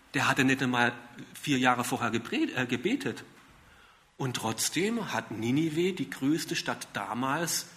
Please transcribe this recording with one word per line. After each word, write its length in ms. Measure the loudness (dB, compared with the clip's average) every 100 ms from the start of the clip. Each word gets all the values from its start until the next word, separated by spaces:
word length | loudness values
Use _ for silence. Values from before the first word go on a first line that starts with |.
| -6
Der 120 | 0 2
hatte 160 | 4
nicht 200 | 4 4
einmal 300 | 2 4 2 0 -10 -18 -16 -8
vier 180 | 0 4
Jahre 260 | 4 4
vorher 260 | 2 0 0
gepre-, 420 | -2 -2 -2 0 0
äh, 100 | 0
gebetet. 580 | 0 0 0 -2 -6 -10 -20 -20 -20 -20 -20 -20 -20 _ -6
Und 160 | -4 -2
trotzdem 800 | -2 -2 -2 0 0 0 -2
hat 160 | -4 -4
Ninive, 640 | -2 0 2 2 2 0
die 160 | 0 -6
größte 440 | -2 0 0 -2
Stadt 340 | -4 -4 -4 -6
damals 720 | -8 -4 -2 0 0 0 -4 -6